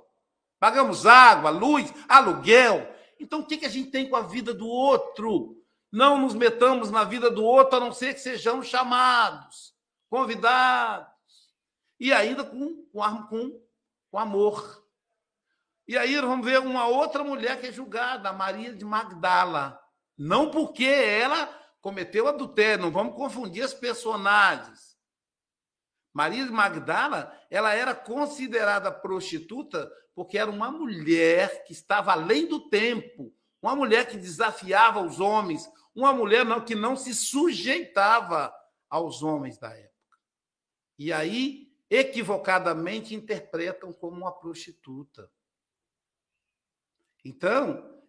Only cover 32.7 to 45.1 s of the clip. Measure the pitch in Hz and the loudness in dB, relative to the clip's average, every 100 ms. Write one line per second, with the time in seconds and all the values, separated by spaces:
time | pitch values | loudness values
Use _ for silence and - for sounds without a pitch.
32.7 | 208 226 226 - - 123 _ _ _ 208 | 0 0 -4 -8 -18 -20 _ _ _ -6
33.7 | 277 254 226 233 214 180 165 220 202 190 | -2 2 2 0 -8 -14 -4 -4 -4 -2
34.7 | 190 226 208 170 139 196 214 190 151 - | 4 4 4 -4 -2 0 0 -2 -6 -10
35.7 | _ _ - 269 262 208 226 240 240 233 | _ _ 0 0 2 2 2 2 -2 -4
36.7 | 214 220 262 262 226 - 269 330 220 - | -4 -4 -4 -6 -6 -4 0 0 -2 -4
37.7 | 170 - 202 202 233 180 165 131 - _ | -4 -4 0 2 2 0 -4 -4 -10 _
38.7 | _ _ 156 165 123 156 151 131 113 113 | _ _ -6 -6 -6 -6 -4 -8 -14 -18
39.7 | 110 104 _ _ _ _ _ _ _ _ | -18 _ _ _ _ _ _ _ _ _
40.7 | _ _ _ 151 156 160 226 269 269 - | _ _ _ -8 -6 -4 -4 -6 -8 -20
41.7 | _ _ 240 269 226 190 196 - 185 180 | _ _ 0 0 -4 -4 -4 0 0 0
42.7 | 160 170 220 220 220 - 196 - 165 175 | -4 -6 -8 -12 -14 -10 -10 -8 -8 -8
43.7 | 185 185 165 175 175 180 175 165 165 - | -10 -16 -16 -14 -10 -12 -12 -16 -16 -18
44.7 | 160 - 131 143 | -20 -20 -18 -18